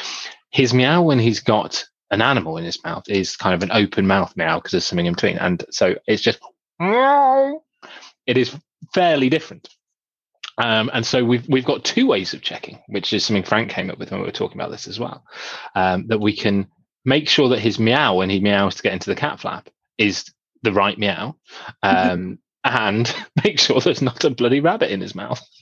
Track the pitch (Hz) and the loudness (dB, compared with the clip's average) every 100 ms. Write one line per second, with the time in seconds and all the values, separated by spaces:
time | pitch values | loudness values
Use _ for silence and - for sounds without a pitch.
0 | - - - - _ - 127 127 127 170 | -12 -12 -14 -18 _ 0 2 4 4 4
1 | 165 131 117 104 - 107 - - - _ | 4 4 2 2 2 0 0 -6 -10 _
2 | _ 101 123 131 80 80 85 - 85 82 | _ 0 2 2 -2 -6 -8 -8 -10 -10
3 | - 98 90 - 101 90 92 110 98 - | -4 -2 -2 -4 -2 0 0 0 0 2
4 | 95 98 85 - 82 82 - 90 - 87 | 2 2 0 -2 -2 -2 -2 -4 -2 -2
5 | 87 87 101 87 90 87 - - 92 90 | -2 0 0 0 -2 -2 -4 0 0 0
6 | - 107 113 - - _ _ - 180 233 | -2 0 0 -2 -8 _ _ -6 0 2
7 | 269 285 269 269 269 311 - _ - - | 4 4 4 4 0 -4 -14 _ -20 -20
8 | - _ - 123 123 147 - _ - 190 | -20 _ 0 2 0 -2 -18 _ -4 2
9 | 175 147 131 151 - 92 - _ _ _ | 4 4 2 2 -2 -16 -20 _ _ _
10 | _ _ _ _ - - 117 110 110 123 | _ _ _ _ -10 -4 0 2 0 -2
11 | 120 131 120 123 127 131 127 127 - - | 0 2 2 2 2 0 2 -2 -2 2
12 | 262 104 92 - - - - - - 98 | 2 2 -2 -8 -10 -10 -14 -18 -8 -6
13 | - 104 - 104 90 107 113 95 92 95 | -2 -2 0 0 0 0 -2 -6 -8 -10
14 | - 101 95 - - - - - - 101 | -10 -8 -8 -6 -6 -6 -10 -10 -12 -10
15 | 120 - _ - - - - 98 92 92 | -10 -10 _ -16 -14 -14 -6 0 0 0
16 | 101 107 104 104 110 98 95 _ _ _ | -2 0 0 0 0 0 -2 _ _ _
17 | 131 143 151 - 131 113 110 101 110 135 | 0 0 2 2 4 2 0 2 2 4
18 | 131 92 95 98 104 101 98 - 101 95 | 4 2 2 2 2 2 2 0 -4 -2
19 | - 92 147 - - - - _ _ - | -4 -4 -4 -4 -8 -10 -12 _ _ -2
20 | 104 90 - _ _ _ 113 98 101 101 | 0 -2 -8 _ _ _ 0 2 2 0
21 | 101 87 - - _ - - - 196 95 | -2 -2 -6 -10 _ -20 -18 -4 0 2
22 | 92 90 92 92 _ _ 127 123 107 107 | 2 0 -6 -10 _ _ -2 0 0 0
23 | 117 - - - 214 151 - 123 170 127 | 0 -4 -6 -2 0 2 2 2 2 0
24 | 131 - 156 123 120 139 160 220 - 95 | -2 0 0 2 2 2 2 2 0 -2
25 | - - 101 - - _ | -6 -10 -8 -10 -10 _